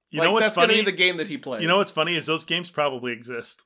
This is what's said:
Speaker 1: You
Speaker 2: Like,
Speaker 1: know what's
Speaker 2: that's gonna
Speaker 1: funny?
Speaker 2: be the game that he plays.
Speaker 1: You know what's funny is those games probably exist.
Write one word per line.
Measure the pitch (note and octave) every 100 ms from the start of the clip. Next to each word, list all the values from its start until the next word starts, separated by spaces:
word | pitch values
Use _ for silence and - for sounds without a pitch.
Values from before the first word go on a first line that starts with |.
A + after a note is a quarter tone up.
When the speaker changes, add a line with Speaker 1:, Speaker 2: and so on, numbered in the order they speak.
| _
Speaker 1:
You | D3+
Speaker 2:
Like, | E3
Speaker 1:
know |
what's | A3 G#3+
Speaker 2:
that's | G3
gonna | A3
Speaker 1:
funny? | A3
Speaker 2:
be | G3+
the | E3+
game | F3+ E3+
that | D3+
he | C#3
plays. | C#3 A#2
Speaker 1:
You | D#3+
know | F#3+
what's | F#3
funny | D#3 D#3+ E3
is | C3+
those | D#3 -
games | E3+ F3
probably | - D3 B2+ B2
exist. | A2+ A#2+ A#2+ - -